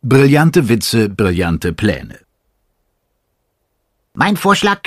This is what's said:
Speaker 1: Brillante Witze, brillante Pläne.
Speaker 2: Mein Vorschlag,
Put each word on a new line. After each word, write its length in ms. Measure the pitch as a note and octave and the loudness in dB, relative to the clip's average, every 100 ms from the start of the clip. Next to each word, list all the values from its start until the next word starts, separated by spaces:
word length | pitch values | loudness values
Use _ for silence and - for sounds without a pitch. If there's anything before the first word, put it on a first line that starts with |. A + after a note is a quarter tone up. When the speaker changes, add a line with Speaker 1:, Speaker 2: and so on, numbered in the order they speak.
Speaker 1:
Brillante 640 | A#2+ C3+ C#3 D3 D#3+ F3 A#2+ | 2 4 4 4 4 2 0
Witze, 400 | A#2 - A#2 G#2 | -2 0 -2 -2
brillante 640 | F#2+ G2 F2 F2 E2 F2+ | 0 -2 0 -2 -2 -4
Pläne. 460 | D#2+ G#2 C#2 G#1 - _ _ _ _ _ _ _ _ _ _ _ _ _ _ _ _ _ _ _ | -2 -4 -4 -10 -20 _ _ _ _ _ _ _ _ _ _ _ _ _ _ _ _ _ _ _
Speaker 2:
Mein 240 | - F3+ G#3 | -6 -4 -2
Vorschlag, 440 | G3 G3 G3+ G3+ | 0 0 0 -2